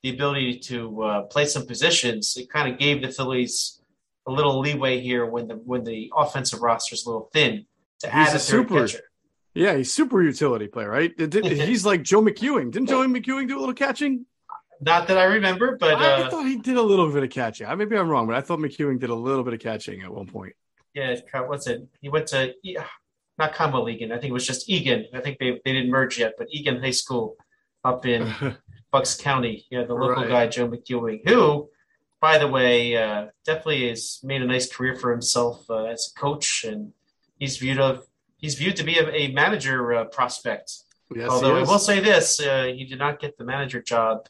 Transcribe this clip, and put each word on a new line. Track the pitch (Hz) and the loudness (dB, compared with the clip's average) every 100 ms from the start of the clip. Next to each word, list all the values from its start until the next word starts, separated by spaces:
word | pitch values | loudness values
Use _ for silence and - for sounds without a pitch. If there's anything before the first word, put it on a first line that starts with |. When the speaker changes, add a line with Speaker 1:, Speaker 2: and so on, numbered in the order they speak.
Speaker 1:
the | 131 | -6
ability | 127 143 139 127 123 | -2 -2 0 -2 -4
to, | - 120 113 107 | -8 -8 -8 -4
uh, | 107 104 | -2 -2
play | 101 147 147 | -2 0 0
some | 147 127 | 0 -6
positions, | 120 160 165 123 107 104 127 | -2 0 2 0 -2 -4 -6
it | 123 | -6
kinda | 151 139 | -4 -4
gave | 123 143 139 | 0 0 0
the | - | -4
Phillies | - 131 127 123 - - - _ _ _ _ - | -6 -2 -2 -2 -4 -6 -10 _ _ _ _ -6
a | |
little | 131 147 135 | 0 2 2
leeway | 139 143 131 127 | 0 0 0 0
here | 127 123 117 | 0 -2 -2
when | 117 113 | -4 -8
the, | 110 | -12
when | 120 123 | -6 -6
the | 113 110 110 - | -6 -10 -4 0
offensive | 147 135 127 110 | 0 0 -6 -2
roster | 117 113 - | -2 -2 -4
is | - 120 | -8 -8
a | |
little | 113 110 | -8 -4
thin | 156 135 107 - _ _ _ | 0 0 0 -10 _ _ _
to | 147 | 0
Speaker 2:
He's | |
Speaker 1:
add | 147 156 | 6 6
Speaker 2:
a | 143 | 4
Speaker 1:
a | |
third | |
Speaker 2:
super | - 220 254 170 | 2 2 4 2
Speaker 1:
catcher. | 117 - - _ _ _ _ | 2 -2 -14 _ _ _ _
Speaker 2:
Yeah, | - 196 151 | 0 2 2
he's | 127 | 0
super | - 294 240 | 0 2 4
utility | 165 135 147 117 104 | 4 4 0 0 -4
player, | 117 104 | -6 -4
right? | 117 170 165 | 0 0 0
Did, | 160 | 0
did, | 175 185 | 2 2
Speaker 1:
<laughs> | 143 151 | 0 0
Speaker 2:
he's | 240 190 | 2 2
like | 190 | 0
Joe | 135 202 | 4 6
McEwing. | 214 208 247 269 127 | 6 2 0 0 -2
Didn't | 165 262 | -2 0
Joe | 262 262 | 2 2
McEwing | 254 247 269 262 | 0 -2 -4 -2
do | 277 | -4
a | |
little | 262 254 | -4 -2
catching? | 277 262 294 262 247 _ _ - _ _ | -2 0 -2 -2 -6 _ _ -18 _ _
Speaker 1:
Not | 147 170 170 | 2 2 4
that | 190 | 6
I | 185 | 6
remember, | 214 196 180 247 - | 6 2 2 0 2
but, | 165 156 | 2 4
Speaker 2:
I | 311 269 | 6 4
Speaker 1:
uh, | 131 | 2
Speaker 2:
thought | 330 262 | -2 -2
he | 262 | -2
did | 226 247 | 0 2
a | |
little | 220 196 165 | 6 6 4
bit | 143 | 2
of | 135 | -2
catching. | 135 120 110 107 | -2 -4 -4 -8
I, | 165 | -4
maybe | 208 214 | 0 0
I'm | 175 | 2
wrong, | 143 113 | 2 2
but | 117 | -2
I | |
thought | 135 170 | -2 -4
McEwing | 147 - 147 127 | -4 -2 -2 -2
did | 123 | -2
a | 117 | -4
little | 123 135 | -2 -2
bit | 123 | -2
of | 117 | -6
catching | 117 110 - 95 | -6 -8 -8 -14
at | 92 | -12
one | 98 101 | -14 -12
point. | 107 95 _ _ _ _ 143 | -14 -16 _ _ _ _ -8
Speaker 1:
Yeah, | 131 123 - 135 123 | -4 -6 -6 -8 -6
what's | 139 - | -6 -4
it? | 117 - _ | -6 -8 _
He | 143 | -2
went | 151 151 | -2 0
to, | 139 127 127 | 0 -2 -4
yeah, | 190 185 120 - _ _ _ - | -12 -10 -10 -16 _ _ _ -2
not | 156 | -2
Conwell | - 156 131 113 | 0 0 0 -2
Egan. | 110 113 | -6 -8
I | 120 | -6
think | 135 | -4
it | |
was | 123 123 | -4 -4
just | 127 - | -6 -2
Egan. | - - 113 110 | 0 2 0 -2
I | 127 | -8
think | 131 135 | -8 -4
they, | 127 123 | -4 -2
they | 131 | -2
didn't | 131 123 | -2 0
merge | 131 127 - | 2 0 0
yet, | 113 - | -2 -2
but | 113 | -10
Egan | 147 143 123 | -4 -4 -2
High | 131 | -2
School | 123 - 127 113 - _ _ _ _ | -4 -4 -4 -4 -10 _ _ _ _
up | 131 127 127 | -2 -2 0
in | 117 113 107 135 110 | 0 -2 -4 -6 -6
Speaker 2:
<laughs> | _ - _ | _ -20 _
Speaker 1:
Bucks | 135 131 - | 0 0 -2
County. | 143 135 120 107 _ | 0 0 0 -6 _
Yeah, | 123 | -6
the | 120 | -4
local | 120 123 127 | -2 0 0
Speaker 2:
Right. | 117 | 2
Speaker 1:
guy, | 120 117 | 2 2
Joe | 120 120 | 0 -4
McEwing, | 117 - 123 117 107 165 | -4 -6 -4 -4 -4 2
who, | 240 170 147 - _ _ _ _ _ | 6 6 4 -4 _ _ _ _ _
by | 156 156 | 4 4
the | 143 | 4
way, | 131 123 120 120 117 | 4 4 4 4 0
uh, | 110 104 104 _ - | 0 -2 -6 _ -4
definitely | 156 156 143 123 | -4 0 0 -2
has | 113 - - | -4 -10 -12
made | 131 135 | -6 -4
a | 123 | 0
nice | 127 127 | 0 -2
career | - 127 127 | -4 -4 -2
for | 123 | -2
himself, | 120 117 - 120 120 _ | -2 0 0 0 -2 _
uh, | 113 110 | -6 -4
as | 113 - - | -6 -10 -4
a | |
coach, | 143 147 - - | -4 -2 -4 -4
and | 113 107 104 _ _ _ _ _ | -6 -10 -12 _ _ _ _ _
he's | 139 - | -8 -6
viewed | 131 135 | -4 2
of, | 135 131 - _ _ _ | 2 0 -8 _ _ _
he's | 151 139 | -10 -4
viewed | 156 - | -2 -2
to | |
be | - 170 | 0 2
a, | 156 | 2
a | 156 139 | 0 -2
manager, | 131 165 208 139 131 120 | 2 2 2 -2 -2 0
uh, | 120 110 | 0 -2
prospect. | - 123 - 123 104 - - _ _ _ 117 | -2 -2 -2 -6 -6 -8 -18 _ _ _ -8
Speaker 2:
Yes, | 120 | 0
Speaker 1:
Although | 127 135 156 | 2 4 4
Speaker 2:
he | |
Speaker 1:
I | |
Speaker 2:
is. | 139 | 4
Speaker 1:
will | 202 | 4
say | 208 196 | 4 2
this, | 208 185 - - | 6 6 4 0
uh, | 147 135 127 127 | 0 0 0 -4
he | 127 | -10
did | 131 | -4
not | 143 147 | -4 -2
get | 147 - | -10 -10
the | |
manager | 120 139 139 127 | -8 -6 -4 -6
job | - 117 113 110 - | -2 0 2 0 -6